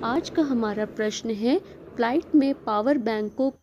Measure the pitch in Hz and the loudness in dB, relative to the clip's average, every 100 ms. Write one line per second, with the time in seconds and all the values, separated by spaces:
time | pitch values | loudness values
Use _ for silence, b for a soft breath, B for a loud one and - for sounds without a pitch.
0 | 226 269 339 - 294 247 220 208 214 214 | 0 -2 -2 0 2 2 0 -2 -4 -2
1 | 214 214 226 214 226 320 B B - - | -4 -2 -4 -2 2 0 B B -16 -2
2 | 233 277 - 302 269 277 - 208 220 285 | 0 0 4 4 4 0 0 0 2 2
3 | 220 220 214 208 269 269 | 0 -2 -4 0 -2 -2